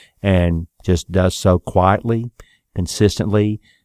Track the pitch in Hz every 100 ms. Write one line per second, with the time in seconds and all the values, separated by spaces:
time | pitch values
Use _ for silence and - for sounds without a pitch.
0 | - _ 101 92 87 82 85 _ - 87
1 | - 92 92 - 98 90 - 95 92 104
2 | 117 113 120 - - _ _ - 87 -
3 | 104 - 92 104 104 107 - _